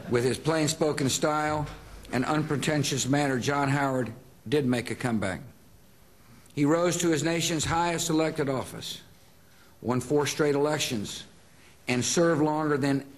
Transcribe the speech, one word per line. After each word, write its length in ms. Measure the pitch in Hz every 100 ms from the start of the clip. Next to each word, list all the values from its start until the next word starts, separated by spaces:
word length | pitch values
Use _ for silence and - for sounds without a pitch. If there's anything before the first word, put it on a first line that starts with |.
| -
With 140 | 120
his 120 | 127 117
plain-spoken 720 | 147 160 147 - 156 143 135
style 580 | - 160 151 151 151 147 - - - -
and 140 | 120 127
unpretentious 840 | 151 151 147 - 151 135 135 123
manner, 300 | 143 143 131
John 320 | 110 143 139
Howard 420 | 143 139 131 113 110 - - -
did 160 | 147
make 260 | 131 123 117
a 40 |
comeback. 460 | - 127 113 98 87 - - - - - - - - - - -
He 100 | -
rose 320 | 143 165 175 170
to 120 | 170
his 120 | 156
nation's 440 | 156 170 165 165 -
highest 420 | 165 170 165 160
elected 400 | 156 160 151 139
office, 540 | 135 101 - - - - - - - - - - -
won 180 | 101 123
four 260 | 123 147 139
straight 280 | - 147
elections, 680 | 139 147 151 - 113 98 - - - - - - - -
and 160 | 123
served 380 | 120 - 170 156
longer 380 | 151 151 151 143
than 260 | 139 139 -